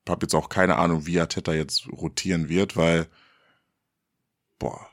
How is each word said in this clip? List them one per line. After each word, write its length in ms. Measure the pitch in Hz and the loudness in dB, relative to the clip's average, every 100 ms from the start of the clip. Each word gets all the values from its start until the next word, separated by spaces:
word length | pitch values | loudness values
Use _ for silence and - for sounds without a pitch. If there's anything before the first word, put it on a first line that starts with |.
| - | -6
hab 140 | 87 | -4
jetzt 100 | - | 0
auch 160 | 82 - | 0 0
keine 280 | - 92 87 | 2 4 4
Ahnung, 280 | 87 82 76 | 2 2 0
wie 140 | 87 | 0
Arteta 340 | 82 - - | 0 -2 -2
jetzt 340 | 80 76 - - | -2 -2 -4 -6
rotieren 600 | - 80 - 92 87 78 | -8 -8 -6 -2 -2 0
wird, 260 | 85 101 - | 0 0 2
weil, 320 | 82 82 80 _ _ _ _ _ _ _ _ _ _ _ _ _ _ _ | 2 2 0 _ _ _ _ _ _ _ _ _ _ _ _ _ _ _
boah, 300 | - - - | -6 -6 -16